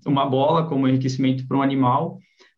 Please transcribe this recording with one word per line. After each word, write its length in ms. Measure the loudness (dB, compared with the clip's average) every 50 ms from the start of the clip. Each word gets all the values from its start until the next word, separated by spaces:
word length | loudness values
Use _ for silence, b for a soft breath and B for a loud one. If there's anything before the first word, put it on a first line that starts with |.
| -4
uma 200 | -2 0 0 0
bola 420 | 0 0 0 2 2 2 0 0 0
como 200 | -2 0 2 2
enriquecimento 600 | 2 2 0 -2 -2 0 0 0 0 -2 -4 -2
para 100 | -2 0
um 40 |
animal, 580 | 0 0 0 2 2 2 2 0 -2 -4 -8 b b b b b b b b